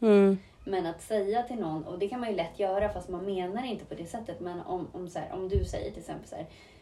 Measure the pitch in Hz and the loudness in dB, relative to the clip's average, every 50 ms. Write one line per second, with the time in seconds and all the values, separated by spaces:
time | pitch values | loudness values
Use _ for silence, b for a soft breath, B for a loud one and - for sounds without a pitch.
0 | 233 220 208 202 196 196 196 190 b b b b - 196 196 185 170 165 170 - | 6 8 10 10 10 8 6 4 b b b b -6 -2 -2 0 0 -2 -4 -6
1 | - - 220 208 190 196 214 240 - - 247 220 175 160 156 160 - - 180 180 | -4 -2 0 0 2 2 2 2 0 0 -4 -4 -2 -2 -2 -4 -4 -6 -2 -2
2 | 202 202 254 247 240 226 202 170 165 - - - 202 190 190 202 208 208 - 180 | -2 -2 -2 -2 -2 -2 0 -2 -2 -2 -2 -2 0 0 2 2 2 0 0 -4
3 | - - 180 175 190 202 196 185 180 180 202 240 262 254 208 - - - 170 160 | -6 -6 -6 -4 -4 -2 -2 -2 -2 -2 -2 -4 -4 -4 -6 -6 -8 -10 -10 -10
4 | 170 - - 240 226 - - - 175 175 175 175 - - 180 180 - - - 180 | -8 -8 -8 -8 -8 -8 -8 -6 -6 -6 -6 -6 -6 -4 -4 -4 -4 -6 -8 -8
5 | 180 170 - 160 - - - 185 190 185 202 196 180 - - - - 202 - 170 | -8 -6 -6 -6 -6 -6 -6 -6 -2 2 2 2 2 0 -2 -4 -6 -6 -8 -10
6 | 165 - 160 156 - - - - 165 b b b b b b b | -10 -10 -10 -10 -10 -10 -10 -10 -10 b b b b b b b